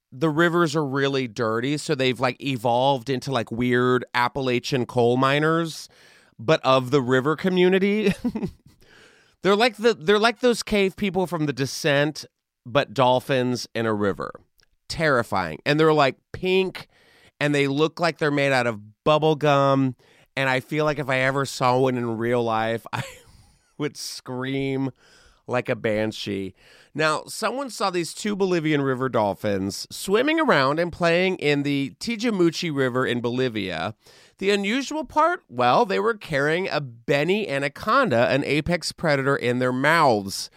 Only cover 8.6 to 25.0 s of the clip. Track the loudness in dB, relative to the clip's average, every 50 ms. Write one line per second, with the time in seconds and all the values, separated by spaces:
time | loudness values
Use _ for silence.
8.6 | _ -20 _ _ _ _ -20 -20 -20 -20 _ _ _ _ _ _ 0 2 4 4
9.6 | 2 0 0 2 2 0 0 2 2 2 2 4 2 0 0 2 0 0 0 0
10.6 | -2 -2 0 0 0 0 -2 -4 -4 -2 -2 -2 -2 -2 -2 -2 -2 -2 -2 -2
11.6 | -4 -6 -6 -4 0 0 2 2 2 0 -2 -8 -14 -18 _ _ _ _ _ _
12.6 | -8 -2 -2 -2 -2 0 0 2 2 2 2 2 0 0 0 0 0 0 -2 -4
13.6 | -6 -6 -6 -2 -2 -2 0 0 0 -2 -2 -4 -8 -12 -12 -16 _ _ _ _
14.6 | _ _ _ _ _ -12 -6 -2 0 2 2 2 0 0 -2 -2 -2 -4 -6 -4
15.6 | -2 0 2 4 4 4 4 4 4 2 0 -4 _ _ -12 -6 -2 0 2 2
16.6 | 2 0 -4 -10 -16 _ _ _ _ _ _ _ _ _ _ -4 -2 0 2 2
17.6 | 2 2 2 2 0 0 0 0 -2 -2 0 0 -2 0 0 2 2 2 2 2
18.6 | 2 0 -2 -6 -10 -20 -18 _ 2 2 2 4 4 2 2 2 2 2 4 4
19.6 | 4 4 4 4 2 0 -2 -6 _ _ _ _ _ _ -6 -4 -2 0 0 -2
20.6 | -2 -4 -2 0 0 0 -2 -2 -2 -2 0 0 0 0 0 0 -2 -4 -2 0
21.6 | 2 2 4 4 2 2 0 0 -2 -4 -4 -2 -2 0 0 0 0 0 -2 -2
22.6 | -2 -2 -4 -6 -8 -8 -8 -8 -8 -10 -14 -20 -20 -20 -20 -20 _ _ _ _
23.6 | _ _ _ -8 -8 -8 -8 -10 -12 -12 -12 -14 -12 -10 -10 -8 -6 -4 -4 -4
24.6 | -2 -2 -2 -2 -2 -4 -6 _